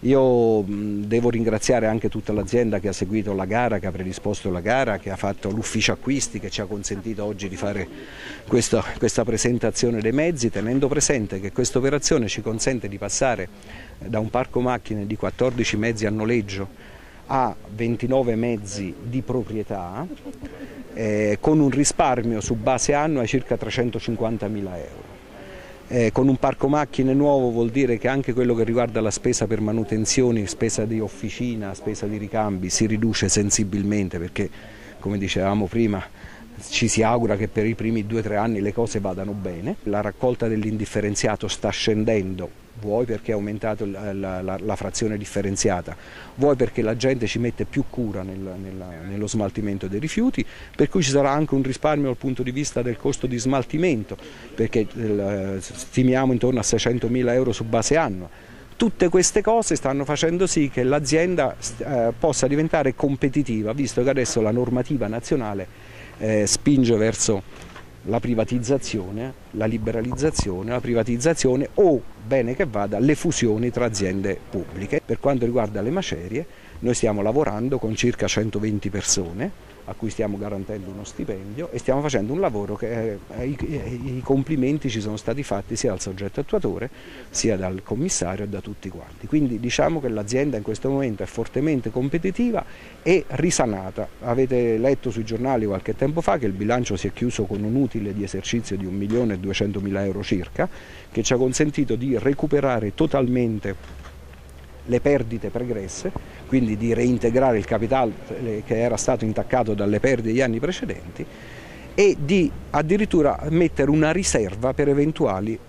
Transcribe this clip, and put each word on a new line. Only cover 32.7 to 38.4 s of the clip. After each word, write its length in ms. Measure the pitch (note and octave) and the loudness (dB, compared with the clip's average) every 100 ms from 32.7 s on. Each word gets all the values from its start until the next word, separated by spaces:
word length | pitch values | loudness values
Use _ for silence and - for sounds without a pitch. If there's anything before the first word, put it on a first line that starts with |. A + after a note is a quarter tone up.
| - A2 | 2 2
riduce 420 | G#2+ A2+ G#2 G2 | 4 2 2 2
sensibilmente 880 | - G2+ - G2+ G2+ G2+ G#2 F#2 F2+ | 2 2 2 0 0 0 0 0 -4
perché, 300 | E2 - G2 - - - - - | -6 -4 -4 -4 -16 -18 -18 -8
come 180 | G2 G2+ | -4 -2
dicevamo 480 | F#2+ - F#2+ G#2 F#2+ | -2 0 2 2 0
prima, 380 | A#2 A2+ G2+ - - - - - - - | 2 2 2 -4 -14 -18 -18 -16 -16 -6
ci 180 | - A2+ | 0 2
si 160 | A2 | 4
augura 340 | A2 A#2+ A2+ G2+ | 4 4 2 2
che 120 | G#2 | 0
per 180 | - G#2 | 0 0
i 80 | |
primi 320 | A2 A2 A2+ G#2 | 0 0 -2 0
due 140 | A2+ | -2
o 20 | |
tre 140 | G#2 | 0
anni 240 | G#2 | 0